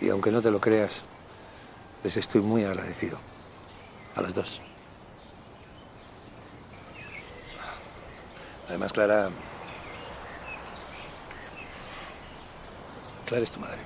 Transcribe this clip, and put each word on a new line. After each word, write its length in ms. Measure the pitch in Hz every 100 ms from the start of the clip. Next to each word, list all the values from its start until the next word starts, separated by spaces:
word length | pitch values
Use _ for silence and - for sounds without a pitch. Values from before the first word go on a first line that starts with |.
Y 80 | 95
aunque 220 | 98 104
no 100 | 113
te 100 | 113
lo 100 | 104
creas, 440 | 110 110 101 - - - - - - - - - - -
les 140 | 101 107
estoy 240 | - 113
muy 240 | 101 113
agradecido. 540 | 101 92 - - - - - - - - - - - - -
A 80 | -
los 120 | 92
dos. 260 | 92 - - - - - - - - - - - - - - - - - - - - - - - - - - - - - - - - - - - - - - - - - - -
Además, 240 | 90 98
Clara... 380 | - 104 104 98 87 - - - - - - - - - - - - - - - - - - - - - - - - - - - - - - - - - - - - - - -
Clara 160 | 120
es 80 | 113
tu 100 | -
madre. 180 | 107 -